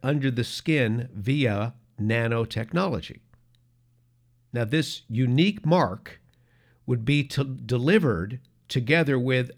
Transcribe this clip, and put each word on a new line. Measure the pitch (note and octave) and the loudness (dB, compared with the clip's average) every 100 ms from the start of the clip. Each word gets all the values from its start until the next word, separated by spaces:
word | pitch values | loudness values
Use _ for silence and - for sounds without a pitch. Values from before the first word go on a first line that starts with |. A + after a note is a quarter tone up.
under | C3 D3 C3+ | -2 0 0
the | A#2+ | 0
skin | A#2 - - D3+ A#2 A#2 A#2+ | -2 -4 -2 2 2 0 -4
via | F#2+ G2 C#3+ B2 G2+ A2+ - _ - | -6 -2 0 0 0 -4 -8 _ -4
nanotechnology. | G#2+ A#2 A#2 A#2 A2 A2 A2 E3+ F#3+ A#2 - - _ _ _ _ _ _ _ _ _ _ _ _ _ | 0 0 0 0 -2 -4 -4 -2 -2 -2 -8 -16 _ _ _ _ _ _ _ _ _ _ _ _ _
Now, | A#2+ A2+ | -4 0
this | D#3 D#3 - - | 0 -2 -6 -6
unique | A#2 B2+ B2+ F#3+ G3+ | 0 2 4 2 2
mark | D#3 F3 A2 F#2+ - - _ _ _ _ _ _ | 2 2 2 -2 -14 -20 _ _ _ _ _ _
would | - B2 A2 | -4 -2 2
be | D3 | 0
to-, | C3+ - | 0 -2
delivered | C3+ C3 A2+ B2 C3+ G#3+ D#3 F2 G2 B2+ - _ - | -4 -6 -2 0 4 4 4 0 -2 -8 -14 _ -6
together | C3 A#2 E3 C#3+ C3 | -2 2 2 4 2
with | B2+ B2+ B2+ | 2 0 -2